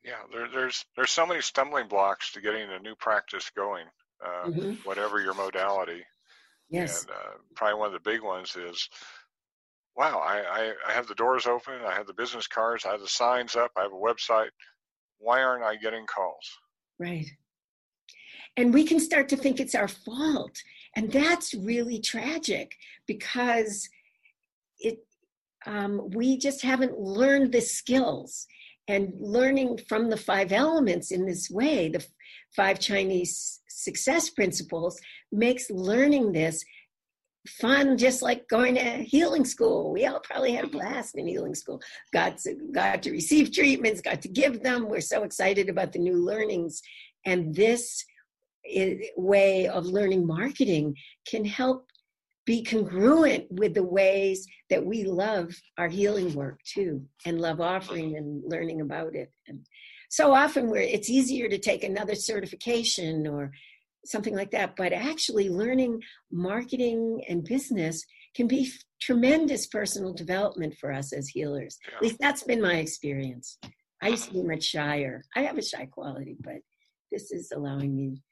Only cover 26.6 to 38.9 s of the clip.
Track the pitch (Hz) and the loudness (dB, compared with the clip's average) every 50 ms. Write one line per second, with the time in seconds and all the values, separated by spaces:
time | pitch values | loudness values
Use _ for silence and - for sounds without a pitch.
26.6 | - 254 262 247 269 247 - - 202 190 196 208 254 277 277 277 269 233 - 240 | 0 0 2 2 2 0 0 -4 -6 -4 2 4 6 6 8 6 6 6 4 2
27.6 | 233 - - - - - 247 269 247 160 - - - - - - - _ - - | 2 2 -6 -6 -2 2 2 4 4 2 -2 -4 -8 -12 -14 -14 -16 _ -20 -20
28.6 | - - - _ _ - 202 202 196 185 180 185 202 202 208 240 254 262 269 269 | -20 -20 -20 _ _ 0 0 0 0 0 -4 -8 -6 0 2 4 4 6 4 4
29.6 | 262 247 233 220 - - 220 220 233 233 220 214 - - 202 196 196 175 190 214 | 2 0 -2 -4 -4 -2 0 0 2 2 0 -2 0 0 2 2 2 2 4 4
30.6 | 277 311 330 320 269 202 175 175 - - 190 180 185 190 170 - - - 170 202 | 4 4 4 4 4 4 2 0 -2 -4 -2 -2 -2 -2 -2 -4 -6 -6 -2 0
31.6 | 254 302 311 220 170 160 156 170 - - _ _ - - - - - _ _ - | 2 2 2 2 0 0 -2 -4 -6 -8 _ _ -20 -20 -20 -20 -20 _ _ 2
32.6 | 196 190 190 190 - - 202 196 196 190 190 180 175 175 - - - - - - | 2 2 2 0 0 0 0 0 0 2 0 0 0 -2 -4 -6 -8 -8 -10 -12
33.6 | _ _ - - - - - - - 262 302 339 - - - - 202 180 - - | _ _ -12 -8 -8 -6 -6 -2 0 2 2 2 0 -2 0 0 0 0 0 -4
34.6 | 165 - 170 165 165 180 - - - - - - _ _ - 208 233 240 254 247 | -6 -6 -4 -2 -2 -4 -4 -6 -18 -20 -20 -20 _ _ 0 2 2 2 2 0
35.6 | - - 208 185 185 185 214 247 269 294 294 277 240 208 175 156 156 160 156 - | -4 -6 -6 -4 0 2 4 4 6 6 6 6 4 2 2 2 0 0 0 -4
36.6 | - - - - _ _ _ _ _ _ _ _ _ _ _ _ _ - - - | -10 -12 -20 -20 _ _ _ _ _ _ _ _ _ _ _ _ _ -20 -8 -2
37.6 | - 233 269 277 285 269 262 220 240 262 254 - 254 247 247 - - - 226 226 | 2 4 4 6 6 4 4 6 6 4 4 4 0 0 0 0 0 0 2 4
38.6 | 247 254 247 254 254 240 | 4 4 4 2 0 0